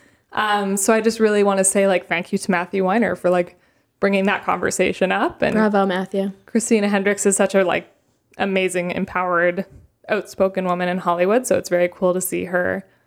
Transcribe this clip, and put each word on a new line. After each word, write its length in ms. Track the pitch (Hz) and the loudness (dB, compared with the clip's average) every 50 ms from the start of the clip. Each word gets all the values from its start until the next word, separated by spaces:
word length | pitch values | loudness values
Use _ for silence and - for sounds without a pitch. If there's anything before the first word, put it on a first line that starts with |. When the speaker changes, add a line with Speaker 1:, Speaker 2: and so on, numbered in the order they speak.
| _ _ _ _ _ _ | _ _ _ _ _ _
Speaker 1:
Um, 440 | - 214 214 214 208 208 202 196 196 | -6 -4 -2 0 0 0 0 -2 -2
so 160 | 202 - - 220 | 0 2 2 2
I 60 | 220 | 2
just 180 | 208 226 220 - | 2 0 2 2
really 240 | 220 214 208 208 | 2 2 4 4
wanna 220 | 202 202 196 190 190 | 4 4 2 2 0
say, 220 | - - 202 196 196 | 2 2 2 2 4
like, 180 | 185 180 - - | 2 0 0 -2
thank 220 | 170 170 175 - | -4 -4 -2 -4
you 60 | 202 190 | -4 -4
to 120 | - - | 0 0
Matthew 340 | 185 170 175 175 - 196 185 | 0 0 -2 -2 -2 -2 0
Weiner 320 | 185 196 240 214 180 180 | 2 2 2 0 0 -2
for, 140 | - - 175 | 0 0 2
like, 280 | 180 180 175 175 - _ _ _ _ _ _ _ _ _ | 2 2 0 -2 -8 _ _ _ _ _ _ _ _ _
bringing 240 | - 196 196 196 190 | 0 0 2 2 2
that 180 | 202 190 185 - | 0 0 -2 -2
conversation 640 | 185 180 180 180 185 - - 180 185 190 - 190 185 | -2 -2 -2 -2 -2 0 0 0 0 0 0 0 0
up. 300 | 190 196 247 349 - - | 0 0 -2 -2 -2 -2
And 120 | - 220 220 | -2 0 0
Speaker 2:
Bravo, 320 | 214 220 214 208 196 196 | 2 0 2 2 2 0
Matthew. 460 | 196 180 185 190 - - 196 196 202 190 - _ | 0 0 -4 -4 -4 -4 -4 -4 -4 -8 -12 _
Speaker 1:
Christina 440 | - - 226 214 - 233 214 202 202 | -6 -4 -4 0 0 0 0 2 0
Hendricks 360 | 208 196 190 202 202 196 - | 0 0 0 0 -2 0 0
is 100 | 202 190 | 0 2
such 180 | - 196 190 - | 2 0 2 2
a, 100 | 196 190 | 2 2
like, 260 | 175 - 170 - - _ _ _ _ _ _ _ _ _ - | 2 0 -2 -4 -8 _ _ _ _ _ _ _ _ _ -6
amazing, 520 | 202 196 190 190 185 180 180 180 175 180 | -4 -2 0 0 0 0 -2 -2 -4 -2
empowered, 760 | - - 190 - - 180 185 180 175 170 175 180 180 190 190 - - - - _ _ _ - - | -4 -4 -4 -4 -4 -4 -2 0 0 2 2 2 0 -2 -6 -10 -14 -20 -20 _ _ _ -6 -4
outspoken 580 | 214 202 - - - - 190 190 190 190 185 | -4 -4 -4 -8 -2 0 0 0 0 -2 -2
woman 220 | 180 175 180 180 180 | -2 -2 -2 -2 -2
in 100 | 180 185 | -2 -2
Hollywood. 480 | - 180 170 175 180 190 214 254 247 | -2 -2 0 2 2 2 2 0 0
So 100 | - 185 | -2 -2
it's 140 | - 180 - | -2 0 -2
very 180 | 175 175 180 175 | 0 0 0 0
cool 240 | - - 196 180 | 0 -2 0 0
to 80 | 175 185 | 0 0
see 240 | 180 - 170 175 180 | -4 -4 -6 -6 -6
her 400 | 175 185 180 180 - 185 190 - _ _ _ _ | -4 -4 -2 -2 -2 -4 -4 -8 _ _ _ _